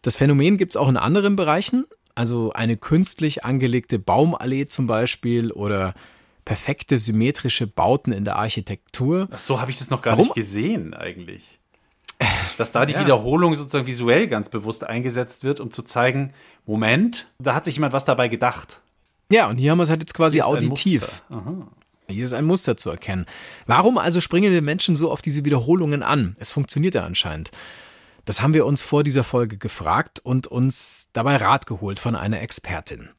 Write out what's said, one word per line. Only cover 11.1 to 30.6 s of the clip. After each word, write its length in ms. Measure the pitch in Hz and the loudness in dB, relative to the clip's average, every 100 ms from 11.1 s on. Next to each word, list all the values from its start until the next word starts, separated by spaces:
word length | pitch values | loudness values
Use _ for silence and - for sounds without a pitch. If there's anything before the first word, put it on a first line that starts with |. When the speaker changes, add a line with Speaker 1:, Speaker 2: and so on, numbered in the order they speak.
| 90 87 95 - _ _ _ _ _ - - - - 90 - | -12 -16 -18 -20 _ _ _ _ _ -12 -4 -2 -2 -6 -4
Speaker 2:
Dass 140 | 113 | -2
da 140 | 117 139 | 2 2
die 80 | |
Speaker 1:
<laughs> 0 | |
Ja. 80 | 147 | 2
Speaker 2:
Wiederholung 520 | 143 123 113 156 175 151 | 4 4 4 2 4 2
sozusagen 300 | 143 143 131 | -2 -4 -4
visuell 420 | 120 117 135 214 | -2 4 4 4
ganz 220 | 113 104 | -2 -4
bewusst 340 | 110 107 110 - | -6 -6 -6 -6
eingesetzt 580 | 113 127 120 123 - | -4 -4 -4 -6 -6
wird, 160 | 131 135 | -4 -4
um 100 | 120 | -6
zu 120 | - | -10
zeigen, 500 | 117 123 127 131 139 - - _ - | -4 2 2 2 -4 -10 -20 _ -6
Moment, 600 | 107 110 131 233 233 - _ | 0 2 2 2 -2 -14 _
da 160 | 131 | -2
hat 120 | 131 170 | 0 -2
sich 100 | 131 | -2
jemand 180 | 147 | 0
was 120 | 135 - | 0 0
dabei 240 | 123 123 | 0 0
gedacht. 520 | 110 123 - - - _ _ _ _ _ | 0 -2 -2 -14 -20 _ _ _ _ _
Speaker 1:
Ja, 160 | 220 143 | 2 4
und 100 | 120 | 0
hier 140 | 139 | 2
haben 60 | 170 | 2
wir's 140 | 165 | 2
halt 100 | 160 | 0
jetzt 140 | 160 - | -2 2
quasi 220 | 160 151 | 2 4
Speaker 2:
Hier 40 | |
ist 40 | - | 2
ein 80 | 139 | 0
Speaker 1:
auditiv. 460 | 120 139 202 151 | 0 0 2 2
Speaker 2:
Muster. 220 | 101 - _ | 0 -10 _
Aha. 380 | 117 98 185 123 _ _ _ - | -12 -10 -12 -14 _ _ _ -10
Speaker 1:
Hier 160 | 98 | -6
ist 100 | 123 | -4
ein 120 | 123 151 | -2 2
Muster 320 | 185 - 113 | 2 2 0
zu 120 | - | -2
erkennen. 380 | - - 95 87 - - - - | -6 -6 -6 -6 -14 -20 -18 2
Warum 320 | 117 214 247 | 4 4 4
also 200 | 160 175 | 2 0
springen 300 | - 175 202 | 0 2 4
wir 120 | 175 | 4
Menschen 320 | 147 170 - 156 | 2 -2 0 2
so 160 | 160 | 0
auf 100 | - | -2
diese 240 | - 143 143 | -2 -2 2
Wiederholungen 560 | 139 120 175 156 143 | 0 2 2 2 -2
an? 340 | - 147 95 98 | 0 0 0 -2
Es 120 | - | -2
funktioniert 440 | - 135 143 175 127 | -2 0 0 2 0
ja 80 | |
anscheinend. 480 | 85 87 90 78 78 - - - - - _ _ - | -4 -4 -4 -6 -12 -16 -20 -20 -20 -20 _ _ -2
Das 160 | 98 | 2
haben 140 | 135 156 | 4 4
wir 100 | 123 | 4
uns 160 | 143 | 0
vor 220 | - 147 | 2 0
dieser 200 | 147 135 | 2 0
Folge 340 | 123 127 117 104 | 0 -2 -2 -6
gefragt 640 | 107 - 80 98 - - | -8 -6 -2 -2 -2 -10
und 240 | - 127 - | -4 -4 -2
uns 640 | 123 | -2